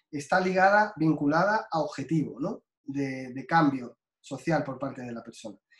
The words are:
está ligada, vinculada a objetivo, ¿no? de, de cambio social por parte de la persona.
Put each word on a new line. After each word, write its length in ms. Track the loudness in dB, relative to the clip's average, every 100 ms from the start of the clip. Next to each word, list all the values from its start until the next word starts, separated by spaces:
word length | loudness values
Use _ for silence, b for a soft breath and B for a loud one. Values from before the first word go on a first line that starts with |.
| _
está 300 | -10 -2 0
ligada, 540 | 2 4 6 6 4 2
vinculada 720 | 2 2 2 2 2 0 -2
a 120 | -2
objetivo, 580 | -2 -6 -2 0 -2 -4
¿no? 240 | -6 -8 _ _
de, 480 | -10 -6 -6 -6 -10
de 120 | -12
cambio 540 | 0 4 4 2 -4 -16 _ _
social 420 | -12 -8 -2 0
por 160 | -2 -6
parte 240 | -8 -8
de 80 | -10
la 100 | -12
persona. 380 | -12 -16 -16 -16 _ b